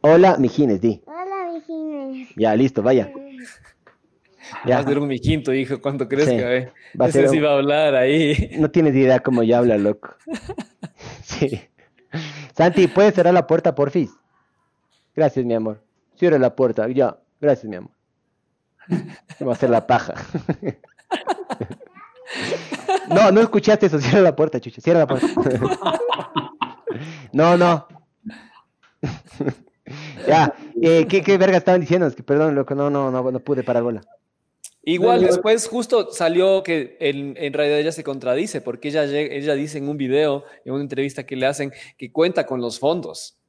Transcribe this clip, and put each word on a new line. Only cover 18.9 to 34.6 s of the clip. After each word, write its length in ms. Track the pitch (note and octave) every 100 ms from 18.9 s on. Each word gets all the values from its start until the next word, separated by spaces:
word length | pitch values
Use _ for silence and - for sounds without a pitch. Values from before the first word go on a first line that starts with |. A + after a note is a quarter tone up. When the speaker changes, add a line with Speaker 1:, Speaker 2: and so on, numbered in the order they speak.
| F3 - - _ -
Speaker 1:
Vamos 160 | C3+ A#2
a 20 |
hacer 140 | B2+
la 160 | A#2 -
paja. 260 | B2 -
<laughs> 680 | - - E3 - D#3 G3 - _ _ _ - - G4+ F#4 A#3+ - - - - - _ - - - - - - - F#4+ -
No, 220 | E3+ G#3
no 100 | G3
escuchaste 440 | A3+ G#3 G#3 G#3+ G3
eso. 140 | D3+
Cierra 220 | B2+ G3+
la 140 | F3+ D3
puerta, 240 | D#3 C3+
chucha. 220 | A#2+ -
Cierra 180 | - E3+
la 80 | C#3+
puerta. 200 | C3 -
<laughs> 720 | - - A2 - F#4 - D#4+ A#4+ - - - - - - - - C#3 D#3 D#3+ C3+
No, 240 | C3 D#3+ F3
no. 300 | F3 D#3+ - - _ _ - - - _ _ _ _ _
<laughs> 540 | - - _ - C#3 - _ _ - C#3+ D3+ C#3 -
Ya. 280 | D#3+ - - - F4
Eh, 240 | E3 E3 D#3+
¿qué, 140 | F#3+
qué 160 | F#3 G3
verga 200 | F#3+ F#3
estaban 240 | - F#3
diciendo? 260 | D#3 F3+ E3
Es 80 | B2
que, 80 |
perdón, 320 | B2+ C#3+ D#3 C#3+
loco, 180 | C3
no, 160 | C#3 C#3+
no, 220 | C#3+ C3+
no, 180 | B2+ B2+
no 80 | B2+
pude 220 | C3+ C3+
parar 200 | B2 A#2+
bola. 180 | A#2+ A2+ - _ _ _ _ _